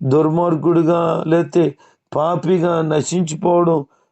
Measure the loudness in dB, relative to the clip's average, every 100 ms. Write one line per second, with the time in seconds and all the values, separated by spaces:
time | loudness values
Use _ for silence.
0 | 0 2 2 0 0 0 0 2 2 0
1 | 0 -2 0 0 0 0 0 -2 _ _
2 | _ -4 -2 -2 0 0 0 0 0 -2
3 | -2 -2 -4 -2 0 2 2 0 -4 _
4 | _